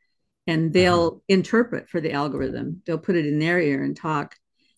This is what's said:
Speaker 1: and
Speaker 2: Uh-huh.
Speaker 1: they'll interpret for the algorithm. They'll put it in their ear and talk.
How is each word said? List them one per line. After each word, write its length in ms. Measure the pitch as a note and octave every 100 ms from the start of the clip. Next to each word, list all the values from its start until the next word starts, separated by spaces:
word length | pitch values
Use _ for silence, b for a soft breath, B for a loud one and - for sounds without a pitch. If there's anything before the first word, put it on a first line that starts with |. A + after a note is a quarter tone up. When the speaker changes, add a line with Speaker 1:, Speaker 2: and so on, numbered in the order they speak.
| _ _ _ _ -
Speaker 1:
and 200 | D#3+ D#3+
Speaker 2:
Uh-huh. 80 |
Speaker 1:
they'll 500 | F3+ F3+ F3 E3 - -
interpret 600 | F#3+ F3+ A3 A#3+ - -
for 100 | E3+
the 120 | D3
algorithm. 720 | C#3+ D3 C#3 C3 A#2+ C3 E3 -
They'll 140 | D#3+
put 160 | - F3
it 100 | D3
in 140 | D3+
their 200 | D#3 F3
ear 240 | D#3 C#3
and 140 | C#3 -
talk. 380 | E3 D3+ - - _ _ _